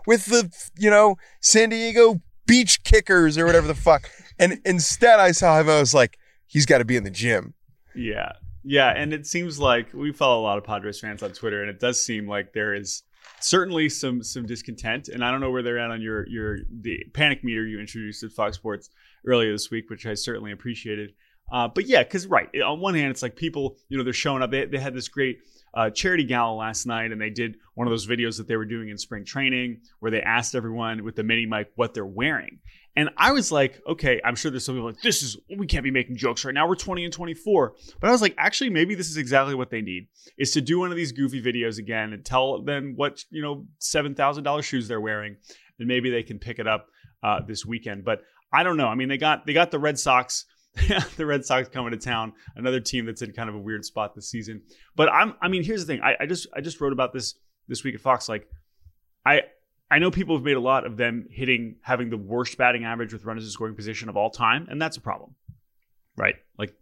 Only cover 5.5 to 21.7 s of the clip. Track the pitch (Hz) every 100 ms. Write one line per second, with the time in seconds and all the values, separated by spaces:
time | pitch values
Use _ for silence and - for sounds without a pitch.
5.5 | 156 156 151 131 147 120 - _ _ _
6.5 | 151 135 135 117 123 101 90 117 107 90
7.5 | - _ _ _ - 117 104 - - -
8.5 | - 135 139 131 120 147 156 147 175 175
9.5 | 143 139 120 117 - 147 143 139 117 110
10.5 | 101 101 104 101 101 110 104 104 90 113
11.5 | 104 104 95 123 120 - 110 104 104 98
12.5 | 110 107 101 98 - - _ - - -
13.5 | 180 185 170 151 - 135 123 110 131 113
14.5 | 120 - 110 113 117 143 120 120 131 135
15.5 | 127 120 120 117 113 110 110 95 113 107
16.5 | 104 - 117 110 - - - 151 135 123
17.5 | 113 110 107 104 113 107 104 110 - 104
18.5 | 98 113 101 - _ _ _ - 123 113
19.5 | 104 - 113 113 107 113 104 - 113 107
20.5 | 104 127 110 117 107 104 _ _ _ -
21.5 | 123 120